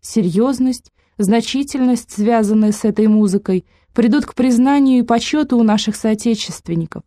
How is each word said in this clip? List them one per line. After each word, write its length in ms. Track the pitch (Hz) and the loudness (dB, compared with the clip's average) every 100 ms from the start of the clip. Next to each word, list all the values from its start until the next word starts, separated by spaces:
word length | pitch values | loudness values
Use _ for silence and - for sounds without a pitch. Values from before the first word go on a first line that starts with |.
Серьезность, 880 | - 226 180 170 247 247 254 247 _ _ _ _ | -4 -2 0 0 0 0 -2 -4 _ _ _ _
значительность, 880 | 196 233 233 269 277 277 254 240 - | 0 0 0 -4 -4 -2 0 0 -4
связанные 600 | - 208 233 208 220 214 | -4 0 2 2 2 2
с 140 | 208 220 | 0 -2
этой 200 | 208 214 | 2 2
музыкой, 600 | 214 208 196 202 185 - _ _ | 4 2 0 -2 -4 -4 _ _
придут 320 | - 214 277 - | 0 2 2 -2
к 80 | |
признанию 640 | - 254 240 254 285 269 254 | -2 0 2 2 2 2 2
и 80 | 240 | 2
почету 540 | 233 - 302 294 247 | 0 0 -2 0 2
у 40 | |
наших 320 | 220 208 220 208 | 2 2 -2 -4
соотечественников. 1080 | 226 214 233 214 - - - 165 160 - | -2 -2 -2 -4 -6 -12 -6 -6 -6 -12